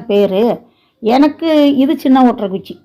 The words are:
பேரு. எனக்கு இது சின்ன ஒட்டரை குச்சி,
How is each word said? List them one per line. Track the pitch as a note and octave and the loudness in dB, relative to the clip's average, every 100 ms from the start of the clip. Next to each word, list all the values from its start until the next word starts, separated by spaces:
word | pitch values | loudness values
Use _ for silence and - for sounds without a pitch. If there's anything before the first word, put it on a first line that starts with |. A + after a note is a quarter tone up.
| - | 0
பேரு. | G3+ G3 F#3+ A#3 F3 - _ _ _ | -2 0 0 -2 -4 -10 _ _ _
எனக்கு | A3 B3+ D4 D4 D#4+ D4+ C#4+ C#4+ | -2 2 0 0 -2 2 2 2
இது | C4+ C#4+ | 0 -2
சின்ன | C#4+ C4 B3+ | 0 2 2
ஒட்டரை | A#3 G3+ | 0 -6
குச்சி, | F#3+ - - | -8 -10 -18